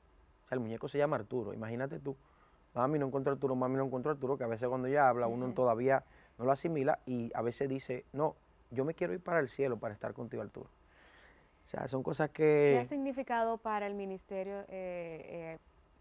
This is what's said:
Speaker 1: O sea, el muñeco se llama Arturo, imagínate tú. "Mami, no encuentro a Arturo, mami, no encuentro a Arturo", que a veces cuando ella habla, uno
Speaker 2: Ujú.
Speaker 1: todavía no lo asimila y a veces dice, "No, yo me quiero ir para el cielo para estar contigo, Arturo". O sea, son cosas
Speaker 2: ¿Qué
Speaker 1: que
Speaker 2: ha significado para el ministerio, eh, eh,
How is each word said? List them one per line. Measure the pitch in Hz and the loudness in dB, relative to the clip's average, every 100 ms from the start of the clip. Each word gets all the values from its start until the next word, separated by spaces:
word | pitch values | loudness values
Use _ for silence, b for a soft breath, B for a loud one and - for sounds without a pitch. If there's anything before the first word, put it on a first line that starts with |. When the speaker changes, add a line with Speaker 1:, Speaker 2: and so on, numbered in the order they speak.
| _ _ _ _ - | _ _ _ _ -6
Speaker 1:
O | |
sea, | 127 | -4
el | |
muñeco | 113 113 143 | -4 -6 -4
se | 143 | 0
llama | 147 131 | 2 0
Arturo, | 107 127 104 | -2 -4 -4
imagínate | 107 110 117 139 160 | -6 -6 -4 -6 -6
tú. | 139 135 b b b b _ | -8 -10 b b b b _
"Mami, | 120 131 151 | 0 2 2
no | 139 | 0
encuentro | 139 139 | 0 0
a | 135 | 0
Arturo, | 135 127 | 0 2
mami, | 127 135 | 2 0
no | 135 | 0
encuentro | 127 143 | -2 -2
a | 143 | -2
Arturo", | 131 135 | -2 -2
que | |
a | 117 | -2
veces | 113 123 | -2 -2
cuando | 131 127 | -2 2
ella | 143 135 | 6 6
habla, | 120 117 | 6 2
uno | 120 127 | 0 -2
Speaker 2:
Ujú. | |
Speaker 1:
todavía | 117 123 113 127 131 - b b b | 2 4 4 4 2 2 b b b
no | 123 | 0
lo | |
asimila | 143 170 156 135 - - | 2 0 0 0 0 -2
y | 123 117 - | -4 -4 -2
a | |
veces | 117 - 139 | -4 -2 -2
dice, | 135 - 123 - | -4 -4 -8 -6
"No, | 135 151 - _ _ _ | -2 -2 -2 _ _ _
yo | 123 | -4
me | 143 | -2
quiero | 160 175 | -2 -4
ir | 180 | -4
para | 175 170 | 0 0
el | 131 | 0
cielo | - 139 110 | 0 0 0
para | 117 | -6
estar | 104 117 | -6 -8
contigo, | 120 117 117 | -8 -8 -6
Arturo". | 104 - - _ _ b b b b b b _ | -8 -10 -18 _ _ b b b b b b _
O | - | -12
sea, | - 135 | -8 -4
son | 131 | -4
cosas | - 143 151 | -4 0 -2
Speaker 2:
¿Qué | - 156 147 147 | 4 6 8 8
Speaker 1:
que | 135 | 6
Speaker 2:
ha | 123 | 4
significado | 285 269 269 254 233 226 226 | -2 -2 -4 -2 0 0 -2
para | 220 208 202 | -2 -2 -2
el | |
ministerio, | 202 196 190 - 196 190 202 | -4 -6 -8 -8 -6 -6 -8
eh, | 202 | -10
eh, | 190 185 175 170 160 - 170 160 160 _ _ _ _ | -10 -8 -8 -10 -12 -12 -10 -10 -12 _ _ _ _